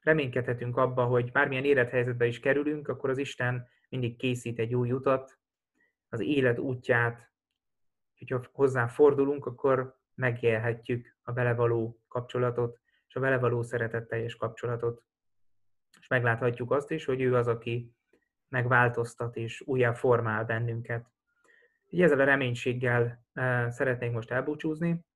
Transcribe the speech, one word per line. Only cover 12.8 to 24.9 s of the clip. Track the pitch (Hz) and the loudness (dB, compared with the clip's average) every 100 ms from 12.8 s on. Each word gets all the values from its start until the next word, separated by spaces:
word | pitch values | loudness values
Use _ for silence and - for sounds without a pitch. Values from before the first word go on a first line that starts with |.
| _ _ _ | _ _ _
és | |
a | - | -4
vele | 135 131 | 0 2
való | 123 120 | 2 0
szeretetteljes | 117 123 113 117 113 117 117 - | -4 -4 -4 -6 -6 -6 -6 -6
kapcsolatot. | 113 - 120 117 117 120 _ _ _ _ _ _ _ _ _ _ | -8 -6 -6 -4 -4 -6 _ _ _ _ _ _ _ _ _ _
És | - | -4
megláthatjuk | 131 120 113 127 120 120 | 0 2 0 0 -2 -2
azt | 135 143 | -2 -2
is, | 160 | -8
hogy | - 131 | -4 0
ő | 131 | 2
az, | 123 120 | 2 2
aki | 117 117 117 120 _ _ _ _ _ _ | -2 -4 -8 -8 _ _ _ _ _ _
megváltoztat | 131 123 127 123 120 117 - 120 120 | -4 2 4 4 2 -6 -4 -8 -6
és | 113 - - | -8 -10 -4
újjá | 131 120 | 0 2
formál | 117 131 117 113 110 | 2 2 2 2 -2
bennünket. | 113 113 120 117 120 117 117 _ _ _ _ _ _ _ _ | -2 -2 -2 -6 -6 -8 -10 _ _ _ _ _ _ _ _
Így | 170 | 4
ezzel | 175 139 | 4 6
a | |
reménységgel, | 135 139 131 120 - 123 123 120 120 120 _ | 4 4 2 -2 -2 -2 2 2 2 -2 _
eh, | - 131 123 120 | -4 0 0 -2
szeretnénk | 120 135 120 120 | -2 -2 0 -2
most | 117 110 | -6 -4
elbúcsúzni. | 123 131 151 160 156 170 | -4 -2 -4 -4 -2 -2